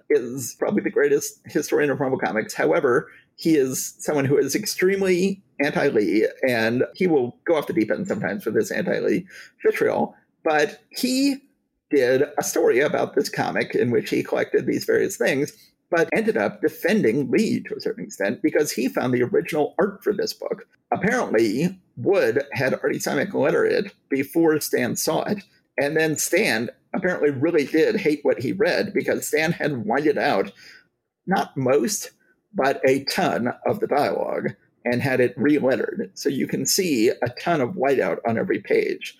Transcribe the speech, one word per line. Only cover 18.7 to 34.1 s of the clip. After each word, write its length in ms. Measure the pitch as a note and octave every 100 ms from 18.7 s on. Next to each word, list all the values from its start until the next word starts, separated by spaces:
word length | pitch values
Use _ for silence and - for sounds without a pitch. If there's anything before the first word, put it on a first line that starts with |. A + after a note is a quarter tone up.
he 160 | - B3+
found 260 | - B2
the 80 | B2
original 500 | A#2+ - E3 D3+ D3 -
art 240 | A3+ -
for 100 | -
this 200 | G#2 -
book. 340 | - - - - _ _
Apparently, 840 | - G3 B3 - G#3+ A3 A#2+ F3 - _ -
Wood 460 | B2+ F#3 B2 - -
had 220 | - C3
already 240 | - - D3
signed 220 | - C#3+
it 80 | B2+
and 120 | B2+
lettered 300 | C#3 E3+ -
it 240 | - - - _
before 500 | C3+ F3+ E3 E3 D#3
Stan 360 | - C3 B2 -
saw 260 | - D#3+
it. 160 | - G#3 - _ _ -
And 180 | C#3+ D#3
then 200 | D#3+ D3
Stan 540 | - E3+ G#3 A2+ A#2+ - _
apparently 380 | - F3+ F3+ D3
really 340 | C3+ D#3+ E3 C3
did 280 | D#3 C#3+
hate 260 | - D3 D3+
what 160 | C#3 B2
he 80 | A#2+
read 420 | - E3 - G#2
because 360 | - - A#2 -
Stan 240 | D3+ D#3+
had 320 | E3+ D3 C3+
whited 340 | G#2 B2+ D3+ G#2
out 320 | C3 G#2 G3+ - - - _ _ _ _ -
not 300 | G3 - -
most, 540 | B2+ C#3+ A3+ - - - _ _ _
but 280 | G3 C#3 C#3
a 200 | C3+ C3+
ton 480 | C#3 - E3 F2 A#2+ -
of 140 | - -
the 80 | -
dialogue 680 | C3+ A#2+